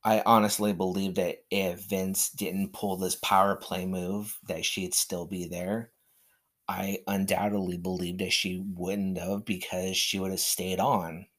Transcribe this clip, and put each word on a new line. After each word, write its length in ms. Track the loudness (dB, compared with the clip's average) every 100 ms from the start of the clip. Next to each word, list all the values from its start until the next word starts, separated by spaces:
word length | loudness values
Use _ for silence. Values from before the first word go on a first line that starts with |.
I 180 | 4 4 8
honestly 480 | 8 6 2 2
believe 420 | 2 0 2 0 0
that 300 | 0 -2 _
if 300 | 0 0 -2
Vince 500 | -4 -2 0 0 -2
didn't 440 | -2 -4 -2 -4
pull 240 | -2 -4 0
this 180 | -2 -2
power 400 | 4 6 6 2
play 300 | -2 -4 -2
move, 520 | -2 -2 -4 -6 -10 -6
that 180 | -4 -2
she'd 280 | -2 -2
still 320 | 0 0 -4 -6
be 220 | -6 -6
there. 440 | -6 -2 -4 -4 _ _ _ _ _ _ _ -8
I 320 | -4 -2 -4 -2
undoubtedly 720 | 0 2 2 2 0 -2 -2
believe 400 | -2 -2 -2 -2
that 140 | 0
she 300 | 0 0 -4 -6 -4
wouldn't 420 | -2 0 0 -2
have 280 | -2 -4 -2
because 520 | -4 -4 -4 -2 0
she 220 | 0 -2
would 120 | -2
have 80 | -2
stayed 400 | -2 0 -2 2
on 480 | 4 2 0 -8 -14